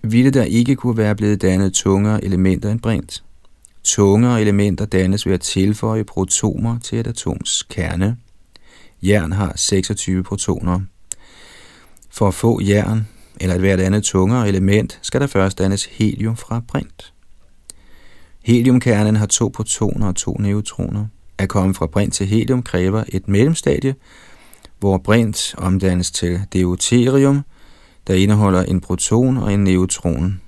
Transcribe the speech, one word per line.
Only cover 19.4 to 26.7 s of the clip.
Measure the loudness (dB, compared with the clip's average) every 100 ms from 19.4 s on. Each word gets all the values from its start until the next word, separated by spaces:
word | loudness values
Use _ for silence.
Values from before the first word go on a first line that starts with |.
| -2
protoner | -2 -6 -2 -2 0 -2
og | -2
to | -6 -4
neutroner. | -2 -2 -4 -8 -6 -4 -6 -12 -18 -6
At | -2
komme | 0 0
fra | 0 -2
brint | 0 -2
til | -2 0
helium | 0 2 -2
kræver | -2 0 0 0 -4
et | -6 0
mellemstadie, | 2 2 2 0 0 -2 -6 -14 -20 -20 -20 -20 -20 -20 -2
hvor | 0 0
brint | 2 2 2 -2 -8 -4
omdannes | 0 0 2 0 -2
til | -4 -4 -4 -2
deuterium, | 0 0